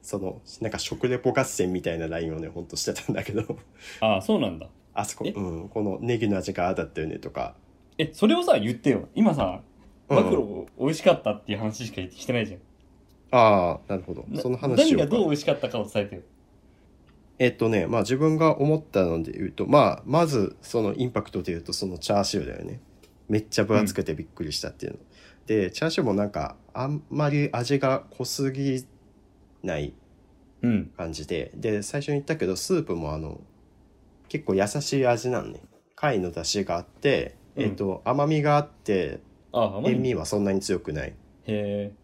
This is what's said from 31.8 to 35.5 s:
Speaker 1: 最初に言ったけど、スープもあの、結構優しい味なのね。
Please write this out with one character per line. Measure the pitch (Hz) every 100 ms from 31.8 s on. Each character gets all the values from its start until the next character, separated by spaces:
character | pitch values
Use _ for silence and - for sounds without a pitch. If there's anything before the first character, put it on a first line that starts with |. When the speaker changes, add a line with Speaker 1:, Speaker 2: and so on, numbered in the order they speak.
Speaker 1:
最 | 101 143
初 | 143
に | 143
言 |
っ | 139
た | 160
け | 92
ど、 | 92
ス | - 185
ー | 147
プ | 87
も | 76
あ | 78
の、 | 80 - - _ _ _ _ _ _ _ -
結 | - -
構 | 95
優 | 104
し | 147 143 139
い | 123
味 | 120 123
な | 120
の |
ね。 | 107